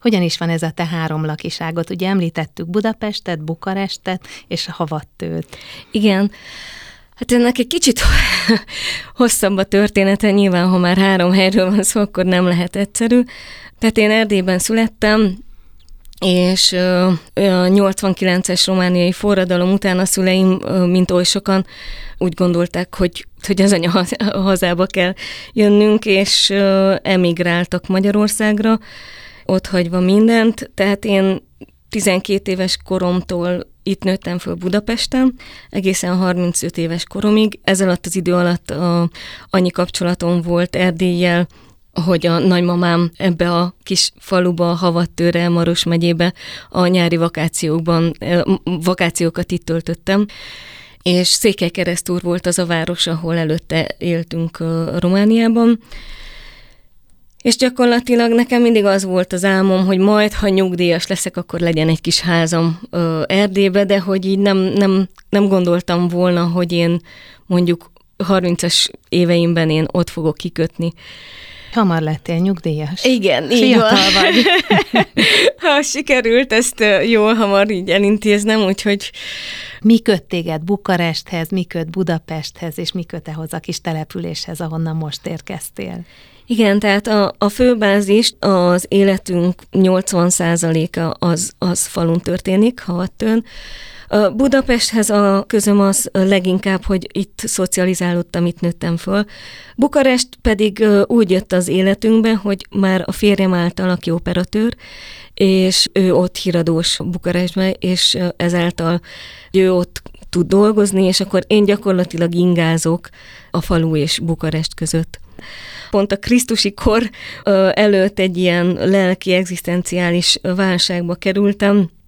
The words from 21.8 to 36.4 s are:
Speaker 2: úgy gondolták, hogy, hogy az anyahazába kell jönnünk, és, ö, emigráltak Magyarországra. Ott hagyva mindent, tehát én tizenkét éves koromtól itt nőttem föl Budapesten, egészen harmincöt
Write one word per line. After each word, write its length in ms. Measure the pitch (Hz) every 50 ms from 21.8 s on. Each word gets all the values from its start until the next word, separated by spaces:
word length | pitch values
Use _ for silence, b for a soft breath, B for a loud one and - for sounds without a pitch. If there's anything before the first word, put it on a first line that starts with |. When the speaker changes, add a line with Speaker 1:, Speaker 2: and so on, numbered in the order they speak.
| B B B B B B B B
Speaker 2:
úgy 160 | 180 180 165
gondolták, 600 | - 185 175 175 170 175 175 - - 180 - -
hogy, 320 | - 185 180 175 - - - - - -
hogy 160 | - 202 180 190
az 100 | 196 202
anyahazába 1120 | 175 160 175 170 190 180 175 - - 220 202 - 202 190 196 190 185 - 175 175 170 185
kell 260 | 190 - 196 180 180 190 B B B B B B B B
jönnünk, 520 | 233 208 208 208 208 208 214 214 220 -
és, 440 | 214 196 190 202 - - - - -
ö, 440 | 196 202 196 196 190 190 190 196 196 - -
emigráltak 840 | - 190 185 180 175 170 165 175 175 170 175 180 - - 180 -
Magyarországra. 920 | - 190 190 190 202 202 208 208 208 - - 220 214 214 208 208 220 220 214 B B B B B B B B B B B B B
Ott 200 | - 190 185 -
hagyva 340 | - 190 180 180 170 175 180
mindent, 680 | 180 180 190 208 220 226 233 226 220 233 226 - - - _
tehát 300 | - 190 196 202 196 -
én 380 | 220 202 190 190 190 190 - _ _ _ _ - _ _ _ _ _
tizenkét 600 | - 220 185 208 180 185 190 - 202 196 - -
éves 300 | 185 185 185 185 - - -
koromtól 880 | - 190 185 180 180 180 185 175 - 185 175 170 180 180 175 - _ - _ _
itt 200 | - 196 - -
nőttem 360 | 196 190 190 - 175 175 175
föl 160 | - - 170
Budapesten, 800 | 170 180 180 180 208 208 - 226 233 - - - 254 262 262 247 254 B B B B B B
egészen 460 | B 208 185 190 190 - - 180 180
harmincöt 640 | 180 190 180 180 175